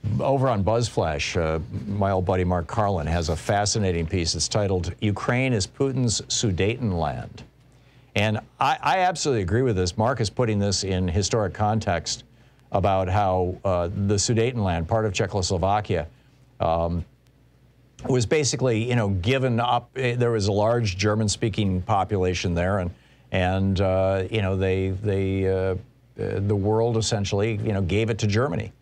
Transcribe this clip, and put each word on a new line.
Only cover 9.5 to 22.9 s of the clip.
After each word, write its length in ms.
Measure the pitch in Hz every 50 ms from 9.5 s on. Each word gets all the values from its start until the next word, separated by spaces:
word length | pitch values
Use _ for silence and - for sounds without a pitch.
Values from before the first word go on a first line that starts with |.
| - 123 131
with 140 | 127 110
this. 220 | 92 92 87 - -
Mark 220 | 107 120 139 127
is 100 | 117 98
putting 280 | - - 127 110 107 101
this 240 | 101 101 98 - -
in 240 | 95 95 92 92
historic 460 | 90 80 104 98 - - 117 104 92 85
context 720 | - 107 104 110 110 104 104 90 82 80 - - - - _ _ - - - _ _ - _ -
about 360 | 98 90 101 95 92 95 90
how, 480 | 90 104 101 95 92 92 90 90 90 - -
uh, 240 | 98 92 87 87 87
the 260 | 104 - 101 98 107
Sudetenland, 720 | 98 - - 120 110 110 - 131 117 101 95 85 85 85 80
part 180 | 113 113 110
of 60 | 107 92
Czechoslovakia, 920 | - 110 95 - 101 90 - 101 87 87 95 101 110 104 - 95 85 73 - - - _ - - - - _ _ _
um, 440 | 87 82 82 85 85 85 85 87 85 - _ _ _ - _ _ _ _ _ _ _ _ _ _ _ _ _ - - -
was 180 | 135 127 117
basically, 640 | - 165 156 147 123 - 113 127 131 113 107 113 123
you 80 | 123
know, 120 | 120 110 98
given 500 | 98 92 85 110 135 135 127 131 117 113
up. 320 | 117 120 123 123 120 - _
Eh, 200 | 131 135 123 120
there 160 | 123 123 120 117
was 160 | 110 98 101
a 40 | 101
large 440 | 101 104 113 120 120 113 101 87 95
German-speaking 840 | 104 107 104 110 110 101 - - - 113 92 - 104 98 92 90 90
population 720 | - 110 98 92 - 107 95 92 90 90 87 - 92 85
there, 260 | 82 87 92 101 101
and, 100 | 90 90